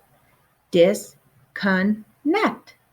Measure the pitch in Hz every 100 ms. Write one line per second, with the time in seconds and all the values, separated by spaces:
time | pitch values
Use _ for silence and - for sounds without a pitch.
0 | _ _ _ _ _ _ _ 175 175 208
1 | - - _ _ _ - 196 185 196 214
2 | - _ 285 392 349 - - _ _